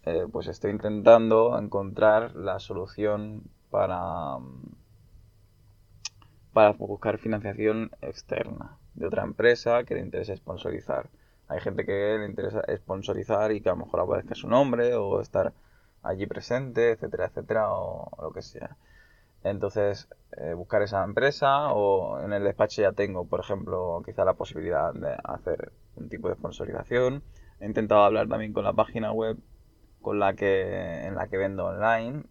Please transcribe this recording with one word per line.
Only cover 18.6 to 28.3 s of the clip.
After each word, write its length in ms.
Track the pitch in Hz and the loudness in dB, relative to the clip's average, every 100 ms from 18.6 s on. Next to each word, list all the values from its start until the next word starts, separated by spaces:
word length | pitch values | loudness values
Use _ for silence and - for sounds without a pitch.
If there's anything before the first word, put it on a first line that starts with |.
| - - _ - - _ _ _ | -14 -16 _ -20 -20 _ _ _
Entonces, 680 | 98 101 101 107 101 98 - - _ - | -4 -2 -2 2 0 0 -10 -20 _ -10
eh, 160 | 76 | -8
buscar 280 | 85 90 107 | -6 0 0
esa 220 | 104 98 | 2 0
empresa 680 | 95 110 135 143 139 139 147 | 0 2 2 2 2 2 2
o 460 | 107 101 95 85 62 | 2 4 2 0 -4
en 120 | 90 | -4
el 100 | 101 | 0
despacho 380 | 101 - 107 - | 0 2 0 4
ya 100 | 98 | 2
tengo, 340 | 101 101 92 | 2 -2 -2
por 140 | 85 87 | -4 -4
ejemplo, 640 | - 98 90 92 90 85 | -2 -6 -4 -4 -2 -4
quizá 180 | - 92 | -6 0
la 80 | 92 | 2
posibilidad 600 | 92 95 76 85 78 82 | 2 -4 -6 -2 0 0
de 220 | 69 71 - | -2 -6 -6
hacer 480 | - - - 80 - _ - | -8 -8 -4 -4 -6 _ -20
un 140 | - 80 | -16 -12
tipo 200 | - 92 | -6 -4
de 60 | |
sponsorización. 880 | - 147 - - - - 123 127 139 - - - - | -4 -8 -8 -8 -8 -2 2 2 0 -10 -20 -20 -12
He 60 | |
intentado 380 | 104 107 107 107 | -4 -2 4 6
hablar 240 | 101 107 | 8 6
también 260 | 107 | 0